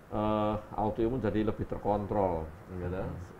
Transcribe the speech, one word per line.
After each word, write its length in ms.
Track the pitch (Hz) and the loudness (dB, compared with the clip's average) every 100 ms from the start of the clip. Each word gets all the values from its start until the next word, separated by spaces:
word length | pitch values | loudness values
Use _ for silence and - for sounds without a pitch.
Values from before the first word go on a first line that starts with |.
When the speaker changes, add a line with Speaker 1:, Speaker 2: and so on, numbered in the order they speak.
| - | -6
Speaker 1:
eh, 400 | 107 107 107 107 107 - - | 0 2 4 2 0 -2 0
autoimun 400 | 107 104 113 131 | 0 2 2 2
jadi 240 | 104 101 | 0 2
lebih 240 | 107 - 104 | 2 0 -2
terkontrol, 800 | - - 104 98 104 95 82 80 76 - 92 | -2 0 2 2 2 4 2 -4 -8 -10 -6
gitu. 160 | 87 | -4
Speaker 2:
Hmm. 240 | 90 85 85 - - | -2 -4 -6 -10 -14